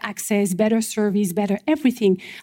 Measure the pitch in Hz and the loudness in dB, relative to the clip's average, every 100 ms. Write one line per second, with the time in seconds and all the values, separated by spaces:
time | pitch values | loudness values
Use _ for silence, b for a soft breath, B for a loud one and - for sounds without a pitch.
0 | 220 196 - 202 202 180 214 226 220 - | -4 -8 -2 0 0 0 2 0 -2 -2
1 | 208 202 196 175 202 202 - 311 262 240 | 0 0 0 0 -2 -2 -2 2 2 2
2 | 196 185 B B | 2 2 B B